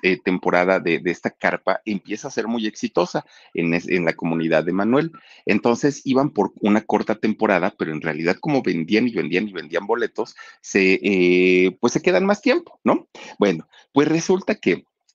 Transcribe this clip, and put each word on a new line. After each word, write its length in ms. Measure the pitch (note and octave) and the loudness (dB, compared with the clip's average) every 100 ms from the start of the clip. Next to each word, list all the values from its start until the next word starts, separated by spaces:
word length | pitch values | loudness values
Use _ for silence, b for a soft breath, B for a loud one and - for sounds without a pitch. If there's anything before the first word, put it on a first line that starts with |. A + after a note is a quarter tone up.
eh, 160 | F#2 F2+ | -2 -2
temporada 600 | - F#2 F2+ F2 F2+ F#2+ | -2 -2 0 2 2 2
de, 180 | F2 D#2+ | 0 -2
de 100 | F2 | -2
esta 200 | E2+ - | -4 -6
carpa 500 | - F2+ F2 - G2 - | -4 -4 -2 -2 -4 -4
empieza 420 | G2 - G#2 C#3 | -6 -6 -10 -8
a 40 | |
ser 160 | B2 G#2+ | -6 -4
muy 200 | A#2 A2 | -4 -4
exitosa 580 | - A#2 - F3 D#3+ b b b | -6 -4 -2 -2 -4 b b b
en 200 | F2+ E2+ E2+ | -4 -2 -2
es-, 120 | - | 0
en 160 | F2 | -2
la 80 | E2 | 0
comunidad 540 | - E2+ E2 D#2+ D#2+ E2 | -2 -4 -2 0 0 0
de 80 | |
Manuel. 400 | F#2 G#2 C3+ E3 B B B - | -2 0 0 -2 B B B -2
Entonces, 560 | G#2 A#2+ A#2 D3 C#3 | 0 0 0 0 -2
iban 280 | C#3 C3 D3 | -2 0 0
por 200 | G#2 F#2+ - | 0 -2 -2
una 220 | G#2+ G#2+ | 0 2
corta 340 | - G#2 - G#2+ | 2 -2 -2 -2
temporada, 580 | G#2+ G#2 G#2+ F#2 F#2 - | -2 0 0 2 0 -4
pero 140 | E2+ | -6
en 80 | D#2 | -4
realidad 340 | E2 D2+ E2 - | -6 -4 -2 -2
como 200 | E3 C#3 | -2 -2
vendían 460 | G#2+ E2+ D#2 G#2+ B2 | 0 -2 0 0 0
y 60 | |
vendían 340 | A2 D2+ F2 G#2 | -2 -2 -2 -4
y 60 | |
vendían 340 | F2+ D#2 E2+ G#2 | -8 -8 -6 -2
boletos, 480 | A#2 A2 - F#2 B B B | -2 -2 -6 -10 B B B
se, 400 | - G2+ F#2+ F#2+ | -4 2 2 2
eh, 760 | G2 F#2+ F2+ F2+ F#2 F2+ F#2 F2+ | 2 2 4 4 4 4 2 0
pues, 140 | A#2+ | -2
se 80 | - | 0
quedan 240 | - F3 G3 | 2 2 2
más 160 | G#3 | 0
tiempo, 400 | - E4+ - - | 0 0 -2 -6
¿no? 240 | A#3 E4+ - B B - | -2 -2 -4 B B -2
Bueno, 300 | G2+ D#2+ - b b | 0 0 -6 b b
pues 160 | C#3 D3+ | 2 2
resulta 460 | D#3+ - F#3 - G#3 | 2 0 -2 -2 -2
que 280 | - E2+ - _ _ | -2 -2 -4 _ _